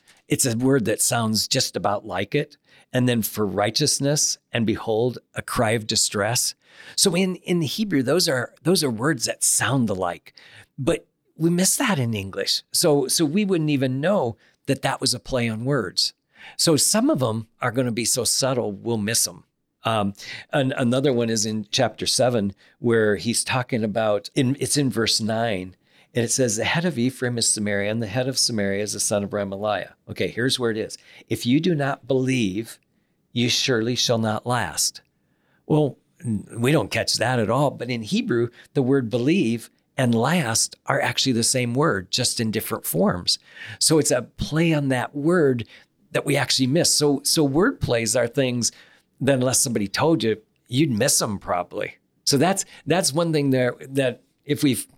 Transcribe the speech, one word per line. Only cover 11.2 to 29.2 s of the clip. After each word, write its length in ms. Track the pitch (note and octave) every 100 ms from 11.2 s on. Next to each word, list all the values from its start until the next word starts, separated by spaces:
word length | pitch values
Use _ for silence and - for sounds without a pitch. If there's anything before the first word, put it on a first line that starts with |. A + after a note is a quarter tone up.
| _ -
we 140 | E3
miss 260 | F3 F#3 -
that 220 | C4 F3
in 140 | A#2
English. 500 | G#2+ G2 F#2+ - - -
So, 360 | - F3 C#3+ C3
so 180 | - D#3
we 200 | F3+ G3+
wouldn't 240 | F3+ D3+
even 320 | C#3+ C3+ B2+
know 360 | F3+ G3+ B2 G#2 _ _ -
that 160 | C#3
that 180 | D3 B2
was 120 | C3+
a 60 | B2
play 280 | - B2+ A#2
on 160 | A2 B2
words. 480 | C#3+ F#2 - - - _ _ - -
So 220 | - C#3+
some 320 | - G#3 C4+
of 120 | D#4+
'em 260 | A#2 A2 A2+ _
are 100 | B2
gonna 200 | A2+ B2
be 140 | A2+ A2
so 180 | C3
subtle, 480 | A2 - C3 B2+ G#2+
we'll 260 | G2+ G#2 A2+
miss 300 | G2+ A#2 F2
'em. 160 | F2+ - _ _ _
Um, 300 | A#2 A2 G2 G2 - - -
an-, 220 | D3+ C3 -
another 380 | A#2+ B2+ C#3
one 160 | A#2+ A#2
is 160 | A2+ A2
in 220 | G#2+ G2+
chapter 340 | - A#2 - -
seven, 480 | - B2 A#2+ G2+ - _ _
where 360 | A#2 A2+ G#2+ G2+
he's 280 | A#2 A2
talking 400 | - C3 B2 B2
about, 460 | A2 G2+ A2 G#2 - -
in, 220 | B2+ C#3
it's 160 | B2+ C#3+
in 120 | C3+
verse 320 | A2+ A2+ -
nine, 540 | A2 A2+ A#2 F#2+ F#2 - _ _ _
and 120 | B2 A#2
it 60 |
says, 240 | - B2 G#2+
"The 80 | G#2+
head 180 | E3 F3
of 120 | C3+
Ephraim 400 | B2 - B2+ A#2+
is 100 | A2
Samaria, 440 | - G#2 G2+ G2+
and 100 | A2+
the 60 | G#2+
head 200 | B2 B2+
of 100 | B2
Samaria 440 | - A2 G2 G2
is 100 | G#2
the 60 | G#2
son 240 | - G#2